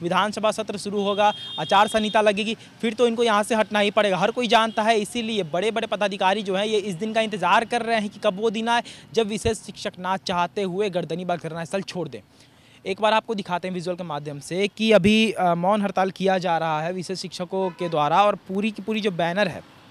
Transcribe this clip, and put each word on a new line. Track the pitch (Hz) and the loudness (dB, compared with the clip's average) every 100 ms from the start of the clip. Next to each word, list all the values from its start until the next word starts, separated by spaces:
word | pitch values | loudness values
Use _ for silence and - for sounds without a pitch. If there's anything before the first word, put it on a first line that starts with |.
विधानसभा | 170 180 208 208 214 | -2 0 0 0 -2
सत्र | 202 214 202 | -2 -6 -8
शुरू | 208 202 | -6 -4
होगा, | 202 202 208 208 - - | -2 2 2 2 -8 -8
आचार | 160 196 214 | 2 4 4
संहिता | 226 214 220 | 2 2 2
लगेगी, | 214 202 220 226 - - | 2 2 -2 -6 -10 -6
फिर | 226 | -4
तो | 220 240 | 2 0
इनको | 226 | 2
यहाँ | 233 208 | 2 2
से | 214 220 | 2 0
हटना | 202 208 | 2 2
ही | 208 | 2
पड़ेगा। | 208 208 180 | 2 2 2
हर | 202 | 0
कोई | 233 240 | 0 4
जानता | 220 226 220 | 4 4 0
है, | 214 220 | 2 2
इसीलिए | 208 240 220 220 | 0 -4 -4 -4
बड़े-बड़े | 165 170 214 220 220 | -2 0 0 -2 -4
पदाधिकारी | 202 202 196 190 202 | -2 -2 0 0 0
जो | 202 185 | 0 -2
हैं | 214 | 0
ये | 214 | -2
इस | 202 165 | -2 -4
दिन | 220 | -2
का | 220 | -2
इंतज़ार | 220 196 175 208 233 | -2 0 4 4 2
कर | 240 | -2
रहे | 220 226 | 0 -2
हैं | 202 | -2
कि | - | -2
कब | 214 190 | -2 0
वो | 226 | -2
दिन | 220 226 | -2 0
आए | 233 - - - | -2 -2 -14 -6
जब | 214 214 | -2 -2
विशेष | 214 226 220 | -2 -2 -4
शिक्षक | - - 208 - | -8 -10 -10 -8
ना | 180 190 | -4 -4
चाहते | - 175 175 - | -2 -2 -2 -2
हुए | 190 180 208 | -4 -2 -2
गर्दनीबाग | 175 165 165 180 175 | -2 -4 -6 -4 -4
धरना | 165 165 165 | -4 -10 -6
स्थल | 196 | -6
छोड़ | 190 185 151 | -6 -8 -8
दें। | 117 - _ - _ _ - 185 | -10 -18 _ -20 _ _ -14 -8
एक | 190 | -2
बार | 214 | 2
आपको | 220 - 208 | 2 0 -6
दिखाते | 185 175 185 | -4 -6 -4
हैं | 185 | -6
विजुअल | 170 175 | -6 -6
के | |
माध्यम | 175 147 151 143 | -6 -8 -8 -12
से | - 175 196 | -6 -2 -2
कि | - 220 | 0 6
अभी, | 208 185 220 220 | 6 8 6 4
अ, | - 180 170 | 2 2 2
मौन | 180 208 | 2 2
हड़ताल | 202 190 190 | 0 0 -2
किया | - 190 190 | 0 0 2
जा | 180 165 | 2 0
रहा | 160 151 | 0 -2
है | 160 | -2
विशेष | 185 175 185 | -6 -8 -8
शिक्षकों | 180 - 180 190 185 | -10 -10 -6 -2 -4
के | 170 175 | -4 -4
द्वारा | 160 147 175 | 0 4 4
और | 208 196 | 4 2
पूरी | - 190 214 | -4 -4 -4
की | 214 | -4
पूरी | 196 220 | -4 -2
जो | 208 | -2
बैनर | 170 170 180 196 | 0 -2 0 -2
है | 104 - - - | -4 -14 -20 -20